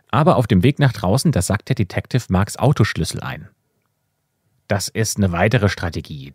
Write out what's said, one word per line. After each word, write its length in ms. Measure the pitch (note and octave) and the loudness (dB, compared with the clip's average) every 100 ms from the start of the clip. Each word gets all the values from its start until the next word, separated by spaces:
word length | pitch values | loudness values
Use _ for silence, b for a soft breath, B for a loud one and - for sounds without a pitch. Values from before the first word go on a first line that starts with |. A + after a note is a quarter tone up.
| _ | _
Aber 260 | B2+ D3+ G#2+ | 0 2 2
auf 100 | A#2 | 2
dem 160 | F#2+ | 4
Weg 160 | B2 - | 4 4
nach 140 | C#3 | 2
draußen, 400 | - F2+ A#2+ D#3+ | 2 0 2 2
da 80 | - | 0
sackt 260 | - G#2 - | 0 -2 -2
der 80 | B2+ | -4
Detective 480 | G2 - - B2 - | -2 -4 -4 -4 0
Marks 280 | F#2 G2+ - | 0 0 0
Autoschlüssel 640 | A#2+ C#3+ G#2+ - - - | 2 2 2 0 -6 -6
ein. 280 | - - - _ _ _ _ _ _ _ _ _ _ _ - | -10 -12 -16 _ _ _ _ _ _ _ _ _ _ _ -4
Das 200 | G2+ - | -4 -2
ist 280 | - A2 - | -4 -4 0
eine 160 | G2 | 0
weitere 360 | E2+ G#2+ A2 G2+ | 2 2 4 2
Strategie, 640 | - F2 D#2+ - D2 C#2 | 0 -6 -6 -10 -14 -14